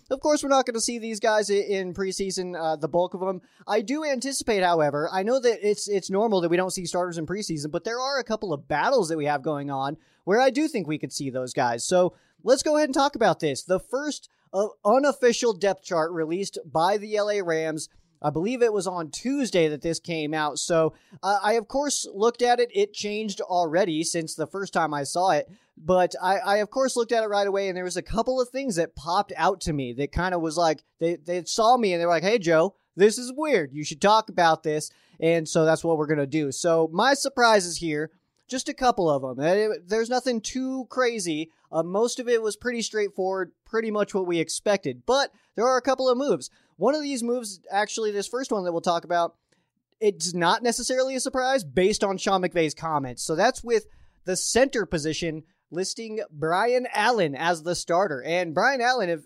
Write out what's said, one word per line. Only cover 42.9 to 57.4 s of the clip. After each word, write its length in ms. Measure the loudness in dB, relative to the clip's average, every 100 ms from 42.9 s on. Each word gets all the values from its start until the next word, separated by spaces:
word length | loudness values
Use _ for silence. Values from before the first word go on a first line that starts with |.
| -4 -4 -2 -4 -2 -6 _
pretty 280 | _ -4 -2
much 200 | -2 -2
what 140 | -2 0
we 140 | -2
expected. 600 | -2 -2 0 0 -2 -6 0
But 240 | 0 0 _ _
there 140 | -2 2
are 80 | 2
a 60 |
couple 260 | 0 0 2
of 100 | 2
moves. 320 | 2 0 -2 _ _ -2
One 200 | 0 0
of 60 |
these 200 | -2 -4
moves, 380 | -4 -4 -6 -16 -4
actually, 400 | -2 -2 -2 -2
this 160 | -2 -4
first 240 | -6 -2
one 140 | -2
that 80 | -2
we'll 80 | -2
talk 240 | 0 -2
about, 320 | 0 0 0 _ _ _ _ _ _ -2
it's 340 | 0 0 -4
not 300 | 2 2 4
necessarily 500 | 0 -2 -2 0 0
a 60 | -2
surprise 420 | -2 -2 0 0
based 400 | 0 2 2 2
on 160 | 0 0
Sean 240 | 0 0
McVay's 320 | 0 0 0
comments. 480 | -2 -4 -2 -4 -8
So 140 | -4 2
that's 260 | 2 2
with 240 | -2 -2 -2 -20 -20 _
the 100 | -6
center 500 | -4 0 4 4 2
position 600 | -2 -2 -2 -2 -4 -6 -12 _ _
listing 500 | -6 -6 -6 -8 -8 -8
Brian 560 | -4 0 2 2 2 0
Allen 400 | 0 2 4 2
as 280 | 0